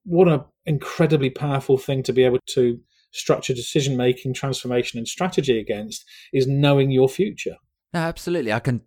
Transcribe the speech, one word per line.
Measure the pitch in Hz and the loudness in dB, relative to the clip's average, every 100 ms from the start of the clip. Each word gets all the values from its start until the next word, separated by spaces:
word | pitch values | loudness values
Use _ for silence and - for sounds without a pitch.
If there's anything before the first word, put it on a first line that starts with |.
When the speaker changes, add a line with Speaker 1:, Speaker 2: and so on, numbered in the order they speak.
Speaker 1:
what | 196 170 180 | 0 4 4
an | 147 - _ - | 4 -2 _ -4
incredibly | 147 - - 160 156 135 | -4 -4 0 2 2 0
powerful | - 147 135 - 131 | -2 -4 -2 2 2
thing | - 135 | 2 -2
to | 131 | 2
be | 123 | 4
able | 127 127 - | 4 2 -2
to | - 123 120 _ _ _ | 0 0 0 _ _ _
structure | - - 151 - | -4 -2 0 -2
decision-making, | 127 117 160 139 127 123 127 131 | -6 -2 -2 0 0 0 0 -4
transformation, | 123 139 131 123 123 120 120 | -6 -6 -6 -2 -2 -2 -6
and | 113 | -10
strategy | - 180 185 135 113 | -6 -2 0 0 0
against | 104 104 107 - - - - | -2 -6 -8 -14 -18 -20 -4
is | 139 131 | -2 0
knowing | 139 143 139 135 | 2 4 4 4
your | 131 131 | 4 2
future. | - 202 - - - _ _ _ | 2 -4 -4 -10 -12 _ _ _
Speaker 2:
No, | 170 | -6
absolutely. | 165 170 - 175 117 | -6 -6 -6 -4 -2
I | 110 | -2
can | 127 120 | -2 -4